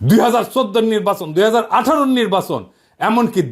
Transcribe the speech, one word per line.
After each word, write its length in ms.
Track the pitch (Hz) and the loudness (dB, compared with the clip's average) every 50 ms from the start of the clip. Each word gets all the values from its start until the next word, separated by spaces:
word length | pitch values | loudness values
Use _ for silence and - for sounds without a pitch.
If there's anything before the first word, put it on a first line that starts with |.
দুই 180 | 101 123 190 233 240 | 2 4 4 4 4
হাজার 200 | 240 233 240 208 - - | 4 2 0 -2 -2 -2
চোদ্দোর 320 | 262 254 208 196 233 226 226 220 | -4 -4 -2 0 0 0 0 0
নির্বাচন, 340 | 208 190 202 196 196 185 156 156 | 0 0 -2 -4 -4 -6 -6 -2
দুই 80 | 170 202 220 | 0 0 2
হাজার 160 | 220 240 220 226 - 226 | 2 0 -2 0 -2 0
আঠারোর 340 | 240 254 311 302 285 262 262 247 | 0 2 0 0 0 0 0 0
নির্বাচন, 420 | 233 208 185 190 - - 165 120 101 - _ _ _ _ _ _ | 0 0 0 -2 -2 -4 -6 -8 -8 -12 _ _ _ _ _ _
এমনকি 420 | - 196 226 240 240 233 233 190 170 123 | -2 0 0 0 0 0 0 -2 -4 0